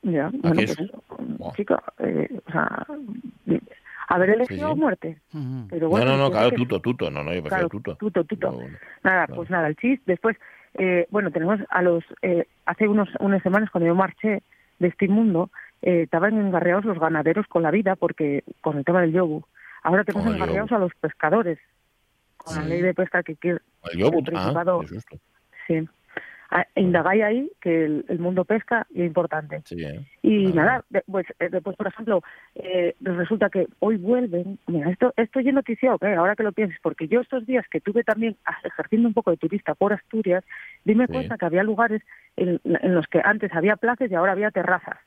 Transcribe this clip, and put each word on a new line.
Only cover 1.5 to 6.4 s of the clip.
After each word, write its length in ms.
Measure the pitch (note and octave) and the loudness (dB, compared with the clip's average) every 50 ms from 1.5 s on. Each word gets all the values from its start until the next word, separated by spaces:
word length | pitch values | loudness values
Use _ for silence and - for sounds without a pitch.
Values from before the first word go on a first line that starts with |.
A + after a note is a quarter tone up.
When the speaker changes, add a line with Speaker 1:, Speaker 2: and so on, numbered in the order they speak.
| - | -6
Speaker 1:
chica, 300 | - G3+ - - - - - _ _ | -8 -2 0 0 -2 -2 -8 _ _
eh, 400 | - - - D2+ - - C4 G3+ - | -4 -2 -2 -2 -4 -4 -6 -12 -12
o 40 | - | -6
sea, 360 | - E3 D#3 - - - - - D4+ D4+ C#4 G#3+ G#3 B3 - - - - _ - - - - - - - _ - - - - | -2 -2 -2 -2 -4 -8 -10 -10 -12 -12 -12 -12 -14 -12 -12 -14 -16 -12 _ -2 -2 -2 -2 -8 -20 -20 _ -20 -16 -16 -4
a 100 | - F3 | -2 2
ver, 120 | F3+ F#3 F#3 | 2 4 4
Speaker 2:
Sí, 40 | G#3+ | 4
Speaker 1:
elegido 380 | A3+ B3+ B3 G2 - - D#4 - | 4 2 -2 -2 -4 -2 -2 0
Speaker 2:
sí. 60 | C#4 | 2
Speaker 1:
muerte. 380 | D#4+ C4+ F#3 - - D#3+ D#3+ D3+ _ _ - | 2 0 0 -2 -6 -12 -12 -12 _ _ -10
Speaker 3:
Ujú. 340 | D3+ C#3 B2+ C3 C3 A#2 G2 | -8 -8 -6 -8 -8 -10 -8
Speaker 1:
Pero 200 | F3 E3+ D#3+ D#3+ | -4 -2 0 2
bueno, 160 | F3 G#3 A#2+ | 4 4 4
Speaker 2:
No, 60 | B2+ | 4
no, 60 | C3+ | 4
no, 80 | C3+ C#3 | 4 4
Speaker 1:
entiendo 60 | C3+ | 2
Speaker 2:
claro, 180 | - G#2+ | 4 4